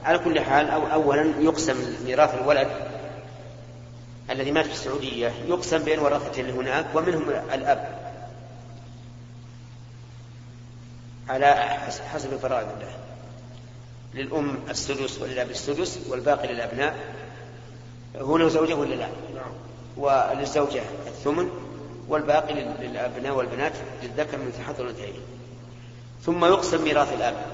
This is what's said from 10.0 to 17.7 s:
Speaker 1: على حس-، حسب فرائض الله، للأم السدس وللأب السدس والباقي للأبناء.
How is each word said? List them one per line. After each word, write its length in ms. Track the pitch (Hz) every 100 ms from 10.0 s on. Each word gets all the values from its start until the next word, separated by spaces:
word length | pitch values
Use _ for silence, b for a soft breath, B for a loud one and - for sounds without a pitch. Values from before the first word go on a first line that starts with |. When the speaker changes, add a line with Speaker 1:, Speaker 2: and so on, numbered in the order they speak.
| - - - - - - - - - - - - 120
Speaker 1:
على 240 | 131 143 143
حس-، 460 | 120 120 - -
حسب 360 | - 156 131 131
فرائض 300 | 127 120 107
الله، 260 | - - - - - - - - - - - - - -
للأم 440 | 123 139 156 143 131 123
السدس 520 | 127 - 139 135 -
وللأب 280 | 123 127 123
السدس 500 | 120 - 147 180 - -
والباقي 380 | 127 113 117 123
للأبناء. 480 | 120 117 117 147 - - - - - - - -